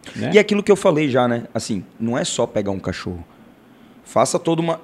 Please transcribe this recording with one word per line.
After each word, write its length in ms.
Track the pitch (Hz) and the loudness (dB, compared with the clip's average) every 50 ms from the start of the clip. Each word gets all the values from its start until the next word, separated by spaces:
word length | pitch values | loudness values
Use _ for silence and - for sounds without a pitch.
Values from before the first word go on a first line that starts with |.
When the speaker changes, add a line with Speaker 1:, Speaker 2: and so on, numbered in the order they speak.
| - - - | -20 -16 -10
Speaker 1:
né? 140 | 117 104 139 180 | -8 -2 4 4
Speaker 2:
E 40 | 208 | 4
é 20 | |
aquilo 220 | 208 208 208 202 202 | 6 4 2 0 4
que 100 | - 196 | 4 2
eu 40 | |
falei 320 | 190 - 196 160 151 156 143 | 4 4 2 2 2 2 2
já, 180 | 120 131 123 120 | 2 2 2 2
né? 160 | 120 120 - - - | 0 -2 -4 -6 -8
Assim, 300 | 113 - - 113 92 - - - - | -8 -6 -4 -6 -6 -6 -8 -10 -6
não 160 | 113 117 117 - | -4 -2 -2 -2
é 60 | - | -2
só 220 | - - - 120 | -4 -2 -2 -2
pegar 240 | - - 110 101 101 98 | -2 -2 -4 -2 -2 -4
um 80 | 95 | -4
cachorro. 420 | - - 92 - - 98 90 85 82 - - - - - - _ - - - - - - - - - | -4 -6 -6 -6 -6 -10 -10 -10 -12 -16 -20 -20 -20 -20 -20 _ -20 -20 -20 -20 -20 -20 -20 -20 -14
Faça 360 | - - 104 120 135 - 175 | -4 0 0 0 2 0 -2
toda 240 | - 165 165 160 170 | -2 -2 -2 -2 0
uma 180 | 165 160 - | -2 -4 -6